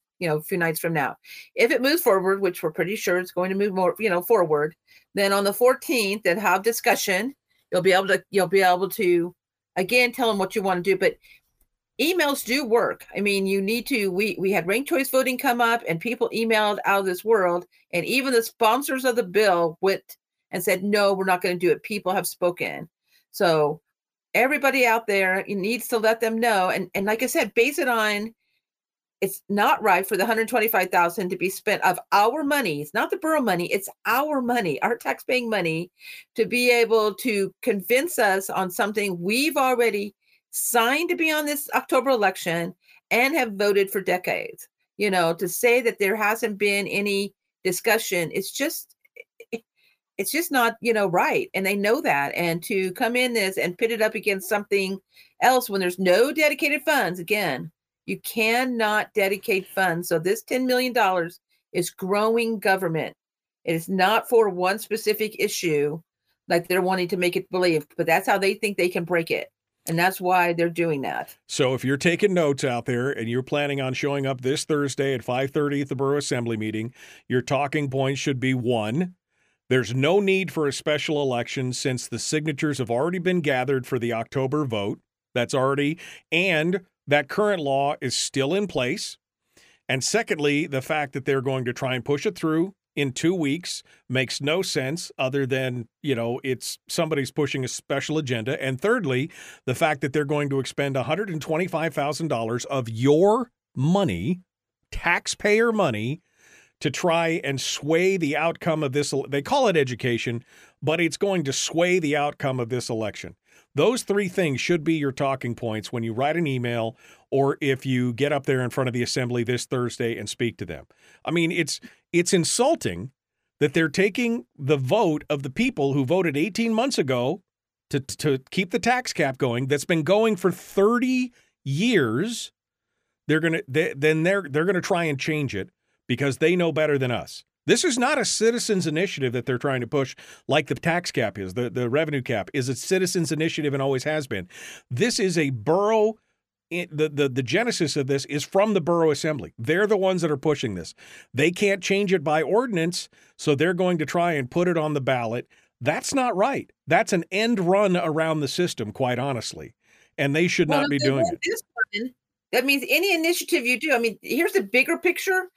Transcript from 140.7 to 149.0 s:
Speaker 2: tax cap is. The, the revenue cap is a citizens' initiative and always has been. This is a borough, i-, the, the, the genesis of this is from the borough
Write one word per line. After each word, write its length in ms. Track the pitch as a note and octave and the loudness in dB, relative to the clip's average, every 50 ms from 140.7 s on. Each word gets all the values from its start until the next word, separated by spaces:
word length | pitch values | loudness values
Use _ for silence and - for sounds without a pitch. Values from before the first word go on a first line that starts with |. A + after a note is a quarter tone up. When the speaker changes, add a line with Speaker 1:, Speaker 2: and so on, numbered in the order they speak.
| C#3 | -6
Speaker 2:
tax 360 | A#2+ - E3+ E3 F3+ - - | -2 0 0 0 0 -2 -4
cap 280 | - C#3 A#2+ G2+ F#2 G2+ | -4 -2 -2 -2 -4 -6
is. 160 | F#2+ F#2 F2+ | -10 -6 -4
The, 160 | B2 B2 A#2+ | -4 -4 -4
the 180 | A#2+ B2+ B2 A#2 | -2 -2 -2 0
revenue 320 | A#2+ D3 E3 D3+ C#3+ C#3 | 0 0 0 0 -2 -4
cap 300 | B2+ - B2 G#2 F2+ - - | -2 -2 -2 -4 -4 -4 -4
is 160 | C3+ B2 C3 | -4 -2 -2
a 60 | B2+ | -4
citizens' 560 | - - - F#3+ C#3+ B2+ F3 - F#3 E3 C#3 | -6 -2 0 0 0 0 0 0 -2 -2 -2
initiative 420 | D#3 C#3+ D#3+ E3+ - - C#3+ C#3+ C3+ | -2 -2 -2 -2 -2 -2 -2 -2 0
and 80 | C#3 | 0
always 220 | C3+ C#3 C3+ B2+ - | 0 0 0 -2 -2
has 240 | D3+ D#3 D#3 C#3+ | -2 -2 -4 -4
been. 200 | C3 A2+ G2 F2 - - - - - - - _ _ | -4 -6 -6 -6 -8 -14 -20 -18 -18 -18 -20 _ _
This 280 | B2 A#2 G3 B3 A#3 - | -2 0 0 0 2 0
is 160 | G3+ F#3+ D#3+ | 0 0 2
a 140 | E3+ D3+ C#3 | 2 0 0
borough, 640 | C3 A2 G2+ D3 D#3+ F#3+ G3+ G#3+ A3+ A3 G#3 A3 G#3+ - _ _ _ _ _ _ _ _ _ _ | -2 -4 0 2 2 4 4 4 4 4 4 2 0 -4 _ _ _ _ _ _ _ _ _ _
i-, 160 | E3+ F3 F3 F3 | -8 -6 -6 -6
the, 180 | D#3 D3 D#3 D#3 | -2 -2 -2 0
the, 180 | C#3+ C#3+ D3 | 2 0 0
the 140 | C#3 B2 C3+ | 0 0 -2
genesis 560 | C3 A2 C#3 G3 A#3+ A#3+ - - F3 C#3 - | -2 0 0 0 0 0 0 0 -2 -2 0
of 80 | D3+ C#3 | -2 0
this 200 | C3+ C#3 C3+ - | 0 -2 -2 -2
is 180 | - C#3 D3 - | -4 -6 -6 -6
from 320 | - - G3 G3+ A3 G#3 | 0 2 2 4 4 2
the 60 | F#3 | 0
borough 280 | D3 D3+ E3+ E3+ | 2 2 2 4